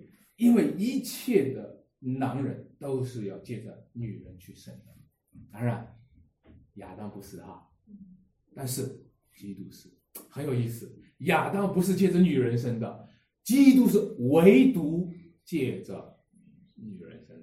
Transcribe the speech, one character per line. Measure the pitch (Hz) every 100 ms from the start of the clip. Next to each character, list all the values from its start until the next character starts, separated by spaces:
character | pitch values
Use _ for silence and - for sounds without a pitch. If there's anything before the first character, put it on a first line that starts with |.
| - _ _
因 | - 240 226
为 | 147 165
一 | 226 277
切 | - - - 202 135
的 | - - - _ _
男 | 127 131 131 135
人 | 120 113 - -
都 | 139 131
是 | 123 117 98
要 | 98
借 | - 107
着 | 113 - _
女 | 123 110 92
人 | - 90
去 | -
生 | - - -
的。 | - _ _ _ _ - -
当 | 104
然， | 120 117 117 - _ _ _ _ _ - _
亚 | 101 92 92
当 | 104
不 | 98
是 | - 90
哈， | - - _ _ _ 202 - - _ _ _
但 | - 123
是 | 139 - - _ _ _ _
基 | 101
督 | 95 85
是。 | - - _ _ - -
很 | -
有 | 147
意 | 120 117
思， | - - - _ -
亚 | 139 160 -
当 | 196 190
不 | 185
是 | 180
借 | 185 190
着 | 175
女 | 175 135
人 | 117 120
生 | 123 113
的， | 107 - - _ _ _
基 | - 269 269 254
督 | 214
是 | 202 - - 123
唯 | 160 185 254 -
独 | 180 151 170 180 - - _
借 | - 165 120 95
着 | 95 92 - _ _ _ _ _ _
女 | - 214 180
人 | - -
生 | - -